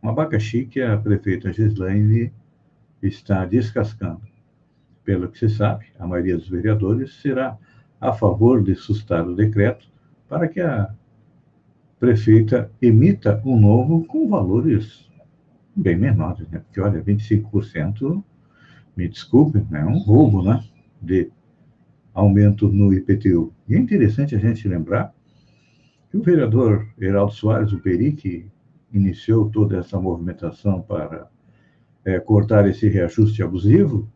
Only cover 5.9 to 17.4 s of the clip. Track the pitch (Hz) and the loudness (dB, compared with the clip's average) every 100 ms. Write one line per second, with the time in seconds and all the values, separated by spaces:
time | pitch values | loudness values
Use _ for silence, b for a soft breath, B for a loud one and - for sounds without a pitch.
5.9 | _ 87 87 92 85 87 90 104 107 95 | _ -8 -4 -4 -4 -6 -6 -2 0 0
6.9 | 117 135 - 143 127 131 110 b b b | -2 -4 -8 -6 -4 -6 -8 b b b
7.9 | _ 127 110 104 - 113 127 95 90 - | _ -6 0 0 4 4 4 0 -2 -4
8.9 | 107 - 85 87 90 110 107 104 - _ | -6 -4 -4 -4 0 0 2 0 -2 _
9.9 | b b b _ 151 170 175 175 123 101 | b b b _ -4 -4 -4 -4 -2 -6
10.9 | 107 _ _ _ _ _ _ _ _ _ | -8 _ _ _ _ _ _ _ _ _
11.9 | _ 120 107 107 110 110 123 110 - 123 | _ 0 2 4 4 4 0 -4 0 4
12.9 | 110 151 202 - 101 131 123 104 117 135 | 6 4 2 0 -2 0 4 6 4 2
13.9 | 165 160 311 294 196 92 104 156 156 107 | 0 -2 -2 -2 0 0 0 0 -2 -4
14.9 | - _ _ _ _ _ _ _ - 123 | -16 _ _ _ _ _ _ _ -4 -2
15.9 | 85 107 104 80 82 80 82 - - 98 | 0 0 0 -2 -8 -12 -14 -12 -4 -4
16.9 | 90 92 101 - 107 | -2 -2 -4 0 -2